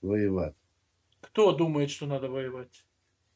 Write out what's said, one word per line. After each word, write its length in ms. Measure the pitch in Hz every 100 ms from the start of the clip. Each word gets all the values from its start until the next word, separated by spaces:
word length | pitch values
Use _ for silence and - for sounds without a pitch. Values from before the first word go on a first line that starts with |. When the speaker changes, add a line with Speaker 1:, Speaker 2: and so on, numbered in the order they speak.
Speaker 1:
воевать. 540 | 95 104 101 92 78 - _ _ _ _ _ _
Speaker 2:
Кто 280 | - - 202
думает, 380 | 151 165 151 143
что 140 | - 143
надо 220 | 135 131
воевать? 560 | 131 131 127 127 - _ _ _ _ _